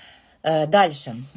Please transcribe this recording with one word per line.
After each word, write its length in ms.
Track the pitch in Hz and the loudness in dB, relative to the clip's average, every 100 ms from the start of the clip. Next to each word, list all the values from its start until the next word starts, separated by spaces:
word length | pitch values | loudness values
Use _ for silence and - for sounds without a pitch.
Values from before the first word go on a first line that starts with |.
| - - _ _ | -20 -20 _ _
Э, 220 | 156 156 156 | -2 -2 2
дальше. 480 | 202 180 143 131 117 135 | 2 2 0 -10 -12 -16